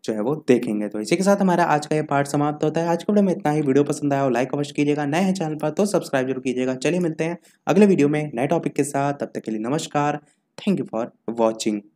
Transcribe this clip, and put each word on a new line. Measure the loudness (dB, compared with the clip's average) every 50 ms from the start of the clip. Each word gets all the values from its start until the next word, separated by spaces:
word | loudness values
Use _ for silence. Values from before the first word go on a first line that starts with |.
| -4
जो | -4 -4
है | -2
वो | -2 -2 -2 -2 4
देखेंगे। | 4 4 4 4 -2 -4 -4 -4 -6
तो | -6 -8
इसी | -2 -2 0
के | 2 4
साथ | 2 4
हमारा | 4 4 2 4 2 2
आज | 2 2 0 0
का | 0 -2
ये | -2 0
पार्ट | 0 0 0 0
समाप्त | 0 0 0 0 0 0 0 -2
होता | 0 0 0
है। | 0
आज | 0 -2 -2 0
के | 2
वीडियो | 4 4 4
में | 4 0
इतना | 0 0 0
ही। | 0 2
वीडियो | 2 4 4 4 4
पसंद | 2 -2 -2 -2 0 0
आया | 2 2
हो | 2
लाइक | 2 0 0 -2 -2
अवश्य | -4 -4 -4 -2
कीजिएगा, | -2 0 0 0 0 -2
नए | -2 0 0
हैं | 2 0 0
चैनल | 0 -2 -4 -4
पर | -4 -4 -4
तो | 0 0 0
सब्सक्राइब | 2 0 -2 -2 0 -2 -2 0
जरूर | -2 -4 -4 -2
कीजिएगा। | -2 -2 0 -2 -2 -2
चलिए | -2 -2 -2 0 0
मिलते | -2 -2 -2 -4 -4
हैं | -4 -4 -8 _ -20 _ _ _
अगले | 2 4 6 6
वीडियो | 6 6 4 4 2
में | 2 -2 -2 -4 -4
नए | -4 -2
टॉपिक | 0 0 0 -2 -2 -2
के | -2 -2
साथ, | -2 -2 -2 -2 -2 -2
तब | -4 -8 -8 _
तक | -10
के | -8 -6
लिए | -6 -6
नमस्कार। | -4 -2 -4 -4 -4 -2 -2 0 0 0 -2 -4 _ _ _ _ _ _ _
Thank | -6 -2 -2 -2 -2
you | -2
for | -6 -6 -6 -6 -6 _ _ _ -8 -2
watching। | 2 2 0 0 0 -2 -2 -2 -4 -6 _ _